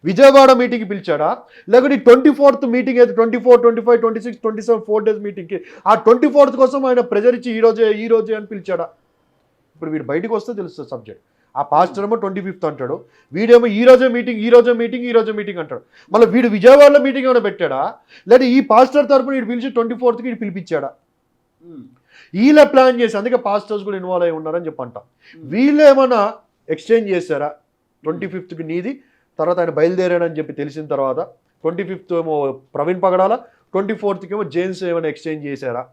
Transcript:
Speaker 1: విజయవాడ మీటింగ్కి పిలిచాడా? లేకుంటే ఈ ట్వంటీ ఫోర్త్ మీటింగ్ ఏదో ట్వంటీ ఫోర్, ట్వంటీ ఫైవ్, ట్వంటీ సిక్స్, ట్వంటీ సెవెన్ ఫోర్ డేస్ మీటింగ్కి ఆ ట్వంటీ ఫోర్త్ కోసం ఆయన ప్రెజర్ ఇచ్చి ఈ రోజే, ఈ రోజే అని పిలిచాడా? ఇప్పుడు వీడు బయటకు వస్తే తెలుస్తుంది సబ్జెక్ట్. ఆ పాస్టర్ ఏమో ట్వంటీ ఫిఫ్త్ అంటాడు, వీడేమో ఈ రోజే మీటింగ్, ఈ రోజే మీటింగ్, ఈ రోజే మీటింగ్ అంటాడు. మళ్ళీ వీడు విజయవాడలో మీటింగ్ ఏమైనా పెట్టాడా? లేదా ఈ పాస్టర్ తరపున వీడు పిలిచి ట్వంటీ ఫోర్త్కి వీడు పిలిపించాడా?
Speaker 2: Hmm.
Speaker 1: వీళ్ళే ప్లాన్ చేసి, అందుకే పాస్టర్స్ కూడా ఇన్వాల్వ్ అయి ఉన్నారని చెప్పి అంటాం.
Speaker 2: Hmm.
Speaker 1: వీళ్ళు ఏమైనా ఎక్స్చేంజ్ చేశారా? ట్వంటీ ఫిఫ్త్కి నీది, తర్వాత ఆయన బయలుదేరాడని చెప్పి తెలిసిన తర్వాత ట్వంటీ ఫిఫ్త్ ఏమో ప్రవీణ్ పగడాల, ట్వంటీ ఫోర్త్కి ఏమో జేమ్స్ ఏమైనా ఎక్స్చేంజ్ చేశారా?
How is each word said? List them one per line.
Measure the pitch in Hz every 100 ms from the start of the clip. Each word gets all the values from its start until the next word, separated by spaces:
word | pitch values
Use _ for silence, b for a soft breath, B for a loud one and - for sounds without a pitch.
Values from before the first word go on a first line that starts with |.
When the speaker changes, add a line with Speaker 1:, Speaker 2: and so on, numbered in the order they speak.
| 151
Speaker 1:
విజయవాడ | 170 277 277 269 254
మీటింగ్కి | 247 240 208
పిలిచాడా? | 202 - 151 151 247 _ b -
లేకుంటే | 233 269 269
ఈ | 240
ట్వంటీ | 247 269 277
ఫోర్త్ | 285 247 269
మీటింగ్ | 240 240 247
ఏదో | 240 240
ట్వంటీ | 226 240
ఫోర్, | 247 240
ట్వంటీ | 233 226 233
ఫైవ్, | 240
ట్వంటీ | 233 226 226
సిక్స్, | 220
ట్వంటీ | 226 220 220
సెవెన్ | 226 220
ఫోర్ | 214 208
డేస్ | 208 202
మీటింగ్కి | 196 170 190 B B 185
ఆ | 214 -
ట్వంటీ | 247 294
ఫోర్త్ | 277 277 247
కోసం | 262 277 262
ఆయన | 247 240
ప్రెజర్ | 208 233 247
ఇచ్చి | 240 226
ఈ | 226
రోజే, | 220 220 214
ఈ | 226
రోజే | 226 - 214
అని | 208
పిలిచాడా? | 208 170 180 170 _ _ _ _ _ _ _ _
ఇప్పుడు | _ 160
వీడు | 156 127
బయటకు | 151 214 220
వస్తే | 220 214
తెలుస్తుంది | 180 - 135
సబ్జెక్ట్. | 127 107 98 _ _ _ 131
ఆ | 143
పాస్టర్ | 151 175 196 202
ఏమో | 226
ట్వంటీ | 196 190 190
ఫిఫ్త్ | 185 160
అంటాడు, | 139 127 160 _ _ _ 151
వీడేమో | 226 240 240 208
ఈ | 247
రోజే | 254 262 240
మీటింగ్, | 233 226 220
ఈ |
రోజే | 240 240 233
మీటింగ్, | 233 240 247
ఈ | 233
రోజే | 214 208
మీటింగ్ | 202 180
అంటాడు. | 151 123 _ b b
మళ్ళీ | 202 220
వీడు | 214 240 208
విజయవాడలో | 214 277 285 285 269
మీటింగ్ | 269 262
ఏమైనా | 247 202
పెట్టాడా? | - 165 135 165 - _ b -
లేదా | 247 254 262
ఈ | -
పాస్టర్ | 220 262 277 269
తరపున | 269 254 269
వీడు | 220
పిలిచి | 240 262 233
ట్వంటీ | 233 240
ఫోర్త్కి | 247 233 247
వీడు | 233
పిలిపించాడా? | 214 185 170 156 139 - _ _ _ _ _ _
Speaker 2:
Hmm. | _ 320 - _ _ b b 180
Speaker 1:
వీళ్ళే | 247 302 294
ప్లాన్ | 269 262 240
చేసి, | 233 202
అందుకే | 220 240 208
పాస్టర్స్ | 202 202 208 196
కూడా | 190
ఇన్వాల్వ్ | 185 180 175
అయి | 160
ఉన్నారని | 160 170 165
చెప్పి | 156
అంటాం. | 123 113 _
Speaker 2:
Hmm. | _ _ - 143
Speaker 1:
వీళ్ళు | 180 277 294 302
ఏమైనా | 269 262 240 208 233 _ _ _
ఎక్స్చేంజ్ | 156 - 233 208
చేశారా? | 180 175 147 147 147 _ _ _ _
ట్వంటీ | 151 170 190
ఫిఫ్త్కి | 180 180 165 160
నీది, | 170 190 269 b b b -
తర్వాత | 160 175
ఆయన | 170 147
బయలుదేరాడని | 165 185 180 175 170 156
చెప్పి | 156 143
తెలిసిన | 147 143 151
తర్వాత | 143 135 131 180 _ _ _
ట్వంటీ | 160 175 180
ఫిఫ్త్ | 185 _ 170
ఏమో | 165 151 139 135 _ 143
ప్రవీణ్ | 147 180 185
పగడాల, | 180 190 240 b b b
ట్వంటీ | 185 202 214
ఫోర్త్కి | 208 190 190 202
ఏమో | 185
జేమ్స్ | 156 185 180 180
ఏమైనా | 170 160
ఎక్స్చేంజ్ | 147 160 156 143
చేశారా? | 135 135 120 127